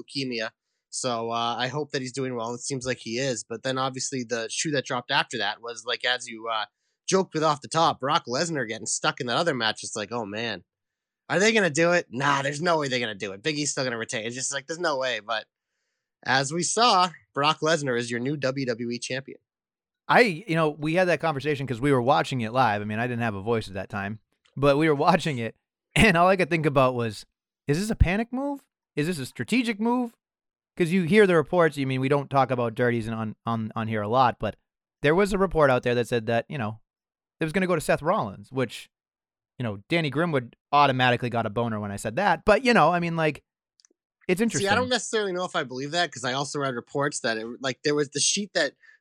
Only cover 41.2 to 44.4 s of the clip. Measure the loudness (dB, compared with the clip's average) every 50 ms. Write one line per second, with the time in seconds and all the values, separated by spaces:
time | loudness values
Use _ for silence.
41.2 | 0 -2 -2 -2 -2 -2 -2 -2 -2 -2 -2 -4 -6 -6 -8 -6 -6 -4 -2 0
42.2 | 2 2 2 2 4 4 4 4 6 4 6 6 6 6 4 2 0 -2 -2 0
43.2 | 0 0 0 -2 _ _ _ _ _ _ _ _ _ _ _ _ _ _ _ _
44.2 | _ -2 0 2